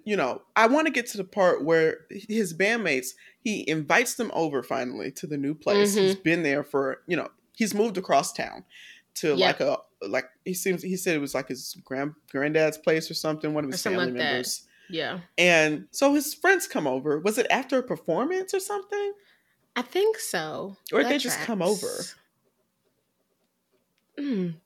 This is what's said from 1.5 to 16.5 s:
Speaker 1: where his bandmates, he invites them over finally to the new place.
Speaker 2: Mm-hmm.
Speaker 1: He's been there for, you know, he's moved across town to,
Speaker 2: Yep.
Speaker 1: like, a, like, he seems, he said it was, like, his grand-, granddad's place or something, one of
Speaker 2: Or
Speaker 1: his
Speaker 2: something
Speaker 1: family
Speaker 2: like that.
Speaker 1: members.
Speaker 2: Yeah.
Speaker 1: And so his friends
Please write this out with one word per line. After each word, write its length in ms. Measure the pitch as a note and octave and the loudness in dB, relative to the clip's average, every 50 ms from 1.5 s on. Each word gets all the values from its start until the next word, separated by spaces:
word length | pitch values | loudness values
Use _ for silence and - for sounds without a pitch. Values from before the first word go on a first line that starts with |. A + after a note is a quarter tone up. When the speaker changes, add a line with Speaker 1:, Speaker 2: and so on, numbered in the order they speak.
| D#3 - C3+ | 4 4 2
Speaker 1:
where 400 | D#3 E3 E3 D#3+ D#3+ - - - - | 4 4 4 4 4 2 -2 -8 -14
his 440 | - G3+ - - G#3+ A3+ G#3+ E3+ E3 | -14 -12 -8 -4 0 0 0 0 0
bandmates, 560 | D#3+ F#3+ G#3 A#3 A#3 G#3+ E3+ C#3+ C3 B2+ - - - - - - _ | 0 2 2 2 2 0 0 0 0 -2 -4 -10 -14 -18 -20 -16 _
he 260 | - A#3 G#3 - - - | -4 -4 -4 -2 -2 -2
invites 440 | D#3 D#3+ D3+ C3+ E3+ G3+ B3+ A#3+ - | -2 -2 0 2 4 4 2 2 -2
them 160 | - A#3+ G3+ - | -4 -4 -4 -2
over 300 | C#3 E3+ D#3 C#3+ C3 - | -2 -2 0 0 -2 -2
finally 480 | - - B2 B2 B2+ - G#2+ - - | -2 -4 -4 -4 -4 -6 -6 -8 -8
to 160 | - - - D3+ | -8 -8 -8 -6
the 80 | D3+ C#3+ | -4 -2
new 160 | C#3 C#3 D#3+ | -2 -2 -4
place. 380 | D#3+ - G3+ G3+ G3+ G#3 G#3 | -2 0 2 4 4 4 4
Speaker 2:
Mm-hmm. 80 | G3+ G#3+ F#3+ | 4 4 4
Speaker 1:
He's 100 | F#3+ G3 | 4 4
been 280 | F#3+ - D#3+ E3+ F3 E3 | 2 2 2 2 2 2
there 200 | C#3+ C#3 C#3+ D3 | 2 0 0 -2
for, 380 | - - C3+ C3+ C3 C3 - _ - | 0 0 0 0 0 -4 -6 _ -4
you 100 | F3 D3+ | -2 -2
know, 100 | B2 - - _ _ _ _ | -2 -4 -8 _ _ _ _
he's 200 | - A#3 G3+ F3+ | -2 -2 0 2
moved 240 | G3+ G#3+ A#3+ G3 F#3 | 2 0 0 0 -4
across 340 | F3+ - E3 C#3 D3+ - | -2 2 2 2 2 2
town 320 | - - B2+ - - - - _ - - - - - - _ _ - | -2 -6 -8 -8 -8 -12 -18 _ -20 -20 -20 -20 -20 -20 _ _ -10
to, 200 | - - D#3+ D3 | -4 0 0 2
Speaker 2:
Yep. 40 | E3+ | 4
Speaker 1:
like, 200 | F#3+ F3+ - - | 4 4 2 2
a, 180 | D3 C#3 C#3 - - _ _ - - G2 | 0 0 -2 -2 -4 _ _ -12 -8 -4
like, 180 | G2+ C3 - - _ _ - | -4 -4 -4 -6 _ _ -8
he 80 | F#3 F#3 | -8 -6
seems, 280 | F3+ - G3 F#3 F3 | -4 -2 -2 -2 -2
he 140 | F3+ F#3 F#3+ | -4 -6 -6
said 200 | F3+ - F#3+ E3 D3+ | -4 -2 -2 -2 -2
it 20 | |
was, 160 | C#3+ C3+ - | -2 -2 -4
like, 140 | C3 C#3 - | -4 -4 -6
his 260 | C3 B2+ - - - - - | -8 -10 -10 -12 -14 -14 -12
grand-, 320 | - C3 C3 C#3 D3 D3+ _ _ _ | -10 -6 -6 -6 -6 -8 _ _ _
granddad's 460 | - C3+ C#3 D3+ D3+ D#3+ D#3 D#3 D3+ D3+ | -4 -2 0 2 2 2 2 2 0 -2
place 340 | - F3 D#3+ D#3+ D#3+ - | 0 0 2 2 0 -4
or 40 | E3 | -8
something, 380 | - - D#3+ D#3 D3+ D#3 D3+ D3+ | -6 -4 -4 -4 -2 -4 -4 -2
one 120 | D3+ D3+ | -2 -4
of 40 | C3+ | -4
Speaker 2:
Or 40 | C3 | -4
Speaker 1:
his 80 | F3+ | -4
Speaker 2:
something 180 | - - F#3 F#3 | -4 -2 -2 0
Speaker 1:
family 140 | F3 - B2 | 0 -2 -2
Speaker 2:
like 60 | B2 | -2
that. 100 | D#3 D3 | -2 -2
Speaker 1:
members. 300 | C3+ B2+ B2+ - - - - _ _ _ _ - | -2 -2 -4 -6 -8 -10 -12 _ _ _ _ -12
Speaker 2:
Yeah. 300 | F3+ D#3+ D3 A#2+ B2+ F3+ E3+ _ _ - | -8 -6 -6 -6 -6 -10 -12 _ _ 2
Speaker 1:
And 500 | F3 F3+ E3+ D#3+ D#3 D3+ D3+ E3 F#3+ - | 4 6 6 6 6 4 2 -2 -6 -10
so 220 | - - C#4 C#4 C#4+ | -4 2 2 4 4
his 200 | D4+ C#4+ - - | 2 0 -2 -6
friends 320 | - - F4 | 0 2 4